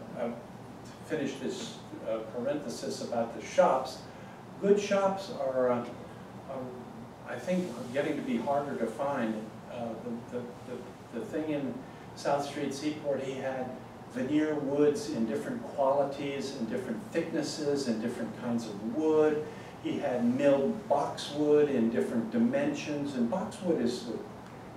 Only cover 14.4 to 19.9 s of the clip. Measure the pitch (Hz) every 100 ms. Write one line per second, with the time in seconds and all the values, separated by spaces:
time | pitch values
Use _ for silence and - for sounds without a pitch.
14.4 | 156 151 135 147 147 127 - 113 113 143
15.4 | - 117 - 143 131 147 - - 139 139
16.4 | 120 - 113 127 - 110 - 165 165 160
17.4 | 147 - 147 143 120 110 117 - 110 -
18.4 | 117 117 113 98 110 151 156 156 151 147
19.4 | - - - - 160